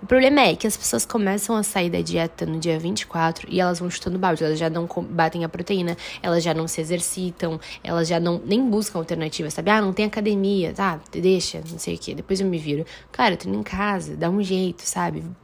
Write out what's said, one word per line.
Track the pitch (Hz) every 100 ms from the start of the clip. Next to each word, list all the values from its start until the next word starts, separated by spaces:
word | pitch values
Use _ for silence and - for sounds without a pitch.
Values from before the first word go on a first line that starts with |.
O | -
problema | 254 262 294
é | 233 165
que | 220
as | -
pessoas | - -
começam | - 233 196 202 - 226
a |
sair | 202 202 175
da | 175
dieta | 165 170 165 - 165
no | 160
dia | 165 160
vinte | 165 214
e | -
quatro | 165 165 165 -
e | 180
elas | 180 175
vão | 175
chutando | - - 180
balde, | 185 160
elas | 160 156
já | 165
não | 165 170
com-, | -
batem | 165 165 160 170
a | 165
proteína, | - 185 196 175 170 - -
elas | - 170
já | 170
não | 156 165
se | -
exercitam, | 160 175 175 - 185 175 175 160 - -
elas | - 170 165
já | 170
não, | 175 170
nem | - 208 262
buscam | 208 208 175
alternativas, | 165 165 156 - 156
sabe? | - 170
Ah, | 214
não | 202
tem | 185
academia, | 214 214 208 202 196 196 170
tá, | - 196 156 -
deixa, | - 175 190 170 165 160
não | 165
sei | -
o | 170
quê, | -
depois | 147 - 190
eu | 196
me | 170
viro. | 151 143 165 - -
Cara, | - 240 208
treina | 185 196
em |
casa, | 208 190 208 196 156 151
dá | 170
um | 196
jeito, | 196 185 185 170
sabe? | - - 175 156 165 180